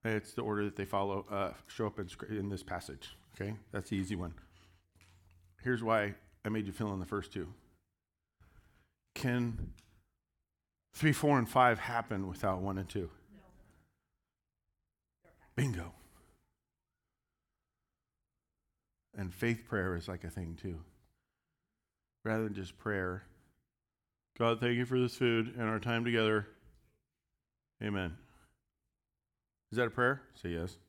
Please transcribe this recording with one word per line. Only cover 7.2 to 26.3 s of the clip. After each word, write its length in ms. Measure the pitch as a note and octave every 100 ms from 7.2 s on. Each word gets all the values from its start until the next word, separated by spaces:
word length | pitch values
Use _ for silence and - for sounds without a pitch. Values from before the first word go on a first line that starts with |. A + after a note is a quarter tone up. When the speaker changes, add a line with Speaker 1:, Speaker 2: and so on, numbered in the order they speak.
| F#2+
Speaker 1:
two. 200 | G2+ F2+ G2+ - _ _ _ _ _ _ _ - - _ _ _ _ _ -
Can 580 | C3 B2 A#2+ A2+ - - - _ _ _ _ _ _ _ _ _ _
three, 180 | - D#3
four, 280 | C#3+ D3 C#3
and 100 | A2+
five 300 | C3 B2 A2
happen 480 | - A#2 A2+ G2+ F#2+
without 340 | E2+ G#2 F#2
one 160 | G2 F#2+
and 100 | F#2
two? 220 | G#2+ F2 - -
Speaker 2:
No. 80 | - - - - - _ _ _ _ _ _ _ _ _ _ _ _ _ _ _ _ - -
Speaker 1:
Bingo. 400 | C#3 F#2+ E2+ - - - _ _ _ _ _ _ _ _ _ _ _ _ _ _ _ _ _ _ _ _ _ _ _ _ _ _ _ _ _ G#2
And 180 | F#2+
faith 320 | F2 A#2 A2+ -
prayer 280 | G#2+ F#2 F2
is 120 | E2
like 160 | F2+
a 60 | E2+
thing 260 | F#2+ F2 E2
too. 300 | G2 E2 E2 _ _ _ _ _ _ _ _ _ _ _ _ _
Rather 200 | A2 A2
than 100 | A2
just 240 | G2+ F2+ -
prayer, 460 | - G2+ F2+ F#2 - - _ _ _ _ _ _ _ _ _ -
"God, 220 | A#2 A2+
thank 180 | A#2+ A#2+
you 80 | B2
for 140 | B2+
this 180 | B2 -
food 300 | B2 A#2 A2+
and 160 | B2
our 160 | A2+ A2
time 260 | A2+ A#2 A#2+
together. 420 | A#2 A2